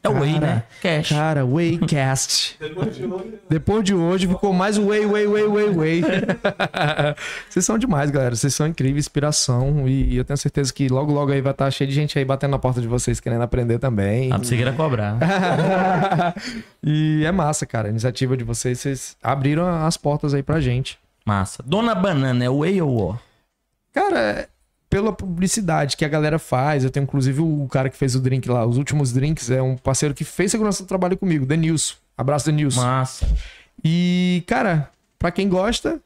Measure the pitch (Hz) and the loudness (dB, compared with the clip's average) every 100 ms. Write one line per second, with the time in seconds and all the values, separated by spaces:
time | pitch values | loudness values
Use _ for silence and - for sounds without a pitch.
0 | - 131 143 160 147 117 - - 190 156 | 2 2 2 2 2 0 -4 -6 -2 0
1 | 160 151 156 151 127 147 170 165 156 147 | 0 0 2 0 2 2 0 0 0 2
2 | 131 135 - - - - 156 160 220 127 | 2 0 -2 -2 -4 -8 -10 -4 -6 -4
3 | - 185 220 - - 160 170 214 190 190 | -6 -6 -10 -16 -4 -2 0 0 2 2
4 | 165 185 180 185 202 185 196 214 202 214 | 2 2 0 0 0 2 2 2 2 2
5 | 214 208 208 208 214 208 208 175 156 165 | 2 2 2 2 2 2 2 2 2 2
6 | 311 190 - - 202 - - - 147 151 | 2 0 -2 -2 -4 -2 -6 -2 -2 0
7 | 147 151 - - - - 185 226 240 151 | -2 -2 -10 -12 -4 -2 0 0 0 2
8 | 147 139 127 117 143 - 151 165 135 143 | 2 2 0 0 0 0 -2 0 0 0
9 | 143 147 147 151 - 123 135 147 131 135 | -2 0 0 0 0 2 2 2 2 2
10 | 131 123 123 143 143 - 135 - 135 127 | 2 2 0 -2 0 0 -2 0 0 2
11 | 147 143 139 139 135 135 135 - 139 139 | 2 2 2 2 0 0 -2 0 -2 0
12 | 151 147 131 135 143 135 127 127 117 123 | 0 -2 0 0 0 0 0 0 0 -2
13 | - 113 - 117 120 127 117 117 135 107 | 0 -2 -2 -2 0 0 0 0 0 0
14 | 98 113 131 107 120 110 123 117 156 120 | 0 0 0 0 0 0 0 0 0 0
15 | 104 110 160 196 180 - 190 190 185 180 | -2 0 0 2 0 2 2 2 2 2
16 | 196 170 175 185 247 233 - _ 147 151 | 2 2 0 -2 -12 -12 -14 _ -2 2
17 | 156 156 156 190 151 156 131 117 104 113 | 2 2 2 2 0 -2 -4 -4 -2 0
18 | 127 - 131 131 113 117 127 123 143 135 | -2 0 -2 -2 -2 -4 -2 -2 -4 -6
19 | - - 117 139 135 156 180 170 156 - | -10 -6 -2 0 2 2 0 0 0 0
20 | 147 143 147 143 139 156 127 123 131 - | -2 0 0 -2 0 0 0 -2 -4 -10
21 | _ _ - 101 95 - 120 190 233 202 | _ _ -2 0 -2 -6 -2 0 2 2
22 | 196 151 135 123 123 139 160 196 151 120 | 2 2 2 2 0 0 2 2 2 0
23 | 87 113 _ _ _ _ _ _ _ 285 | -2 -4 _ _ _ _ _ _ _ -2
24 | 403 320 107 101 - _ _ _ _ 190 | 0 0 0 -4 -10 _ _ _ _ 0
25 | 220 196 190 170 185 - 185 156 147 - | 0 -4 -8 -2 0 0 0 0 -2 -2
26 | 156 156 151 147 - 127 143 151 131 143 | -2 0 0 -2 -2 0 2 2 0 0
27 | 139 143 131 135 165 147 135 135 131 - | -2 0 0 2 0 0 0 0 0 0
28 | 135 127 127 131 120 123 113 120 143 151 | 0 2 0 0 0 0 2 0 0 0
29 | 135 123 143 160 - 131 131 131 - 135 | 0 0 0 -2 0 0 0 -2 -2 0
30 | 151 139 160 - 196 226 214 196 185 190 | 0 -2 -8 -2 0 2 0 -2 -4 -2
31 | 180 190 196 156 131 160 160 160 - - | 0 0 0 0 2 0 2 0 -2 -8
32 | _ - 127 143 - 151 147 127 123 131 | _ -4 -2 0 0 0 2 2 2 0
33 | 131 - - 151 - - _ - 160 170 | -2 -2 0 0 -4 -20 _ -4 0 2
34 | 180 180 180 180 - 240 233 160 139 _ | 2 2 2 0 0 0 2 0 -2 _
35 | _ _ 170 175 196 180 202 233 302 330 | _ _ -4 0 0 2 0 -2 -4 -6